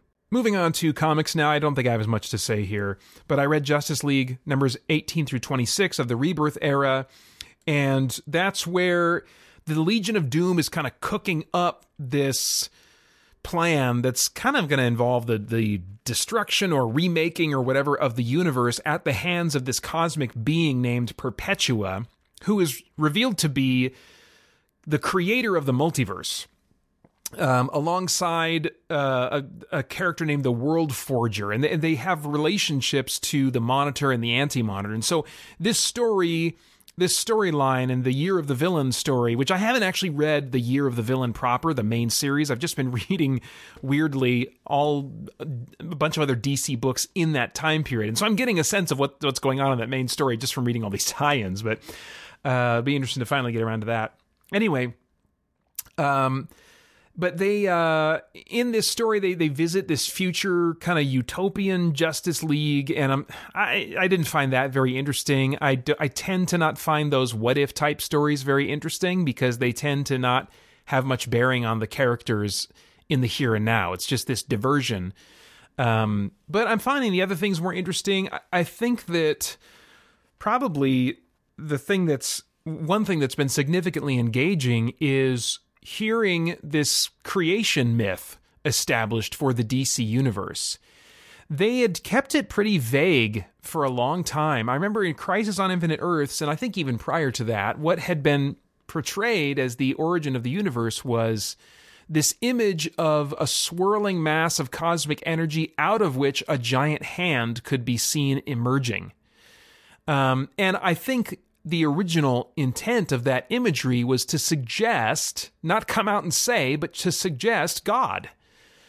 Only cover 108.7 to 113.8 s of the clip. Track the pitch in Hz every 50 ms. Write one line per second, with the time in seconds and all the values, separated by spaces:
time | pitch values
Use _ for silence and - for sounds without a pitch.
108.7 | 131 139 131 117 104 95 90 95 - _ _ _ _ _ _ - - - - -
109.7 | - - _ - - _ - - 147 135 135 131 131 131 135 - - - 196 185
110.7 | 185 - - 185 170 - - - 262 247 220 - - - _ _ _ _ - 156
111.7 | 165 165 160 151 143 170 202 175 165 165 147 135 123 123 - - - - 143 127
112.7 | 123 - - 214 240 240 175 - 143 123 117 135 131 127 - - - 247 247 220
113.7 | 147 120